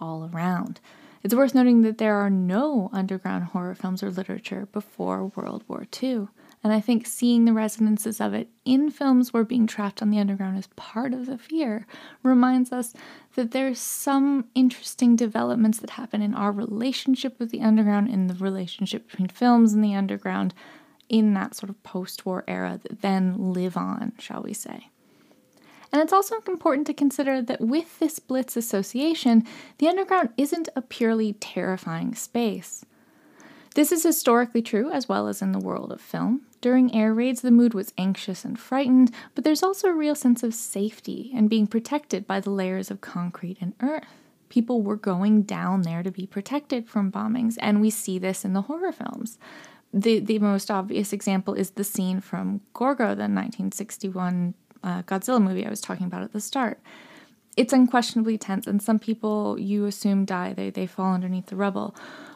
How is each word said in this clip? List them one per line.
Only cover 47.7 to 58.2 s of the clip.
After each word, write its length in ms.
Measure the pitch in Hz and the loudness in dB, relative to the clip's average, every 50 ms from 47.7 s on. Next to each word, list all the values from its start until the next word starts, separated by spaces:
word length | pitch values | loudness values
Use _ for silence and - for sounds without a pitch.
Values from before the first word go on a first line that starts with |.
| 208 208 | 2 4
we 80 | 214 214 | 4 2
see 300 | 214 - - - 185 180 | 0 -2 -4 -6 -4 -4
this 260 | 185 190 190 - - | -2 -4 -4 -4 -4
in 80 | 190 185 | -2 -2
the 100 | 196 202 | -2 -2
horror 280 | 254 302 339 370 359 | -4 -4 -4 -4 -4
films. 480 | - - - - - - - 226 - - - - - - - - - _ _ _ | -6 -6 -10 -10 -10 -10 -10 -12 -14 -16 -20 -20 -20 -20 -20 -20 -20 _ _ _
The, 280 | - 202 196 233 226 208 | -2 0 2 4 4 2
the 180 | 208 214 220 214 | 2 0 0 2
most 300 | 208 208 196 196 - - | 2 2 2 0 0 -2
obvious 440 | 214 190 190 208 - - 208 - - | -2 -4 -4 -2 -2 -4 -4 -4 -6
example 420 | 202 - 202 190 190 - - 202 | -6 -2 -2 -2 -2 -2 -2 -2
is 160 | 196 190 - | -2 -4 -4
the 120 | - 196 196 | -4 -6 -6
scene 360 | - - - 185 185 185 185 | -6 -4 -4 -2 -2 -2 -4
from 420 | - - - 175 190 190 202 202 - _ - | -6 -6 -6 -6 -4 -4 -4 -6 -8 _ -6
Gorgo, 420 | - 240 269 285 240 214 202 202 | -2 -2 0 0 0 0 -2 -2
the 120 | 196 208 208 | -2 -2 -2
nineteen 440 | 202 190 196 - - - 185 196 | -2 -2 -2 -4 -6 -6 -6 -6
sixty-one 800 | - - 202 - - - - 190 185 185 185 180 180 180 175 175 175 _ _ _ - _ - | -6 -6 -10 -10 -10 -10 -8 -8 -6 -4 -4 -2 -2 0 -2 -2 -4 _ _ _ -18 _ -8
uh, 200 | 185 175 180 175 | -6 -6 -6 -4
Godzilla 380 | - 190 190 - - 254 240 | -4 -4 -4 -2 0 2 4
movie 240 | 202 190 185 185 - | 4 2 2 -2 -4
I 40 | - | -6
was 120 | - 202 | -6 -8
talking 260 | - - 190 180 185 175 | -8 -8 -6 -6 -6 -6
about 160 | 180 180 190 | -6 -6 -8
at 100 | - - | -8 -8
the 80 | 208 | -8
start. 380 | - - - 277 254 208 - - _ - - - - - - - - _ _ _ _ _ _ - | -8 -6 -4 -2 -2 -2 -4 -8 _ -20 -20 -20 -20 -20 -20 -20 -20 _ _ _ _ _ _ 0
It's 160 | 262 - 277 | 2 4 6
unquestionably 640 | 262 254 247 - 240 233 - - 226 | 6 6 6 4 2 0 0 0 -2